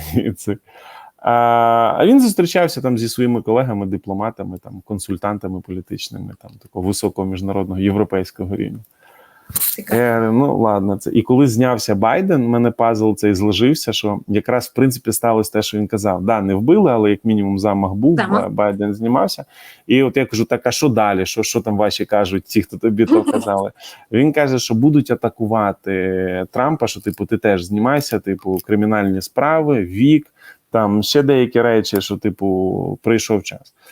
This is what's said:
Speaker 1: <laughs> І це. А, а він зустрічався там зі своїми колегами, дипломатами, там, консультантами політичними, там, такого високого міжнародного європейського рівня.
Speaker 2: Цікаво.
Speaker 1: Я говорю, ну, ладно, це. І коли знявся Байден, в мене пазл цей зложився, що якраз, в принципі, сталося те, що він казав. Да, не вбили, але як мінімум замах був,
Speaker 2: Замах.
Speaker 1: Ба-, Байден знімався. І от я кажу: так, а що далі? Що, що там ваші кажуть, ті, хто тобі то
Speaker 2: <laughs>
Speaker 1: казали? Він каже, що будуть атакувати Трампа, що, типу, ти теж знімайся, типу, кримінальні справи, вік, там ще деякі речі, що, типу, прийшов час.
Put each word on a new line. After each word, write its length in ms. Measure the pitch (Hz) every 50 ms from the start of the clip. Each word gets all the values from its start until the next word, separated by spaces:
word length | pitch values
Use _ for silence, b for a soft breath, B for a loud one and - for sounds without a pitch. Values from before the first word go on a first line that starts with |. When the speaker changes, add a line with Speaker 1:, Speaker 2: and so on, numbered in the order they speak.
| 76
Speaker 1:
<laughs> 100 | 76 80
І 160 | - - -
це. 240 | 90 - - 107 101 - B B B B B B B B B B B _
А, 140 | - - 117 120 120 117 117 117 117 117 117 117 117 110 - -
а 80 | 147
він 140 | 202 262 277
зустрічався 600 | 247 226 202 - 175 165 - 185 175 156 - 131
там 180 | 131 127 123 110
зі 100 | 113 113
своїми 340 | - - 127 120 120 113
колегами, 440 | - - 110 123 131 127 110 101 101
дипломатами, 720 | 95 95 92 - 95 98 98 104 113 113 - 98 95 92 87
там, 240 | - - - 95 -
консультантами 760 | - 107 98 - - 98 87 - 104 104 101 - 92 95 92
політичними, 720 | - - 90 92 87 - 104 - - - 110 98 95 95 - -
там, 80 | - - - 107
такого 240 | _ - - 101 90 98
високого 400 | 98 - - 98 - - 95 95
міжнародного 520 | 95 90 95 98 98 98 95 95 92 95
європейського 760 | 95 101 95 104 104 - - 95 92 - - - 98 90 98
рівня. 220 | - 107 104 - 113 107 _ b b b b b b b b b b b b
Speaker 2:
Цікаво. 500 | b - - - - - - - 107 117
Speaker 1:
Я 120 | 123 120 113
говорю, 180 | 113 113 110
ну, 260 | 113 120 143 143 - -
ладно, 380 | 113 110 104 101 98 101 98 95
це. 120 | - -
І 120 | - 117
коли 240 | 107 - 123 127 143
знявся 480 | 131 110 113 127 127 123 104 - - 104
Байден, 500 | 98 107 110 131 180 190 190 175 139 120
в 40 | 117
мене 220 | 120 120 120 120
пазл 420 | 117 - 117 117 113 107 110 110 104
цей 200 | - - 104 101
зложився, 580 | 90 104 107 98 95 117 131 160 151 - 117
що 280 | 104 - - 107 104 - - -
якраз, 380 | 101 101 - - 123 123 120 -
в 40 | -
принципі, 380 | 123 131 135 123 123 - 113
сталося 400 | 110 - - 117 113 110 107 -
те, 100 | - 107
що 160 | 107 - - 104
він 80 | 104 92
казав. 340 | - 104 101 104 90 90 92
Да, 160 | 107 113 107
не 140 | 98 95 95
вбили, 380 | 98 110 139 175 214 196 151
але 180 | 120 113 107 104
як 140 | 104 - -
мінімум 340 | 113 110 104 98 98 98 95
замах 340 | 98 107 98 98 98 92
був, 240 | 95 101 120 151 170
Speaker 2:
Замах. 260 | 156 202 185 196 -
Speaker 1:
Ба-, 60 | - 95
Байден 460 | 104 101 104 104 101 98 104 104 101
знімався. 500 | 107 113 117 123 139 190 190 - - 143 B B B B B B B B
І 160 | B 120 131
от 140 | 135 123 -
я 100 | 139 131
кажу: 180 | - - 107 113
так, 220 | - - 113 -
а 40 | 123
що 180 | 117 - 156 143
далі? 380 | 113 110 107 104 98 92 92
Що, 160 | - - 113
що 180 | 107 - - 117
там 160 | - 110 104
ваші 280 | 101 107 104 - - 98
кажуть, 400 | - 107 104 104 90 95 92 -
ті, 180 | - - 107
хто 140 | 101 - - -
тобі 260 | - 113 107 101 113
то 180 | - 302 - -
Speaker 2:
<laughs> 80 | 285
Speaker 1:
казали? 400 | - - - 104 98 98 98 110 - B B B B B B B
Він 200 | 110 113 139 156
каже, 260 | 143 156 147 135 131 123
що 160 | - - 117
будуть 360 | 113 127 156 147 147 127 -
атакувати 1300 | 123 - - 110 - - 113 104 113 110 104 101 95 - - 101 98 92 92 95 92 92 92 92 92 92 92 -
Трампа, 360 | - 120 127 147 160 151 120
що, 140 | 107 - 101
типу, 260 | - 107 - - 101
ти 120 | - 113 104
теж 260 | - 110 98 90 87
знімайся, 540 | 90 104 104 110 127 143 147 139 - 117 101
типу, 380 | - 98 95 90 - 95 95 90 -
кримінальні 540 | - 107 104 107 107 107 107 101 98 95 95
справи, 600 | - - - - 139 151 160 160 156 147 143 113 92
вік, 420 | 87 92 104 127 143 156 147 147 _ _ B B B B B B _
там 320 | - 113 107 101 101 107
ще 200 | 104 - - 147
деякі 400 | 139 135 139 131 123 117 - 120
речі, 380 | 117 120 113 110 104 - - 98
що, 160 | - - 104
типу, 800 | 92 - 107 90 - 98 98 92 92 95 92 95 98 92 95 98 -
прийшов 400 | - 113 117 110 - - 110 98
час. 320 | - - - - _ _ _ b b b